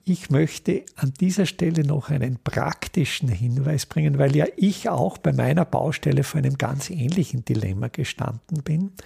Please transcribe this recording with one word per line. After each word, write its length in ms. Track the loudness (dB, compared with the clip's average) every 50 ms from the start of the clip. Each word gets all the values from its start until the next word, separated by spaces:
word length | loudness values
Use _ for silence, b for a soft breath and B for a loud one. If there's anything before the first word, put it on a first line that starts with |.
| _
Ich 260 | -2 -2 -2 0 2
möchte 540 | 2 4 4 2 0 -4 -2 -2 -2 -2 -4 -8 -6
an 160 | -2 -2 -2 0 0
dieser 260 | 0 2 2 2 0
Stelle 380 | 0 0 0 0 0 2 2 2
noch 260 | 2 0 0 -2 -2
einen 280 | -2 0 0 -2 -2 -4
praktischen 880 | -4 -4 -2 0 -2 -2 -2 -6 -8 -4 -2 0 0 0 -2 -2 -2 -2
Hinweis 580 | 0 0 0 0 0 0 0 0 0 0 -2
bringen, 320 | -2 -2 0 2 2 4 4
weil 160 | 4 4 4
ja 120 | 4 2 0 0
ich 320 | 2 2 2 2 0 -2 -2
auch 300 | 0 0 0 0 -2 -2
bei 140 | 0 0
meiner 320 | 2 2 2 2 2 2 2
Baustelle 600 | 2 0 0 0 0 -2 -2 0 2 2 2 0
vor 140 | 0 0 0
einem 200 | 0 0 0 0
ganz 320 | -2 -2 -2 -4 -6 -6
ähnlichen 540 | -4 -2 -2 0 0 0 0 0 -4 -4 -2
Dilemma 440 | -2 -2 0 0 -2 -2 -4 -4 -6
gestanden 760 | -4 -4 -6 -6 -4 -6 -6 -6 -6 -8 -8 -6 -6 -6
bin. 300 | -2 -2 -2 -2 -2 -4 -6 B B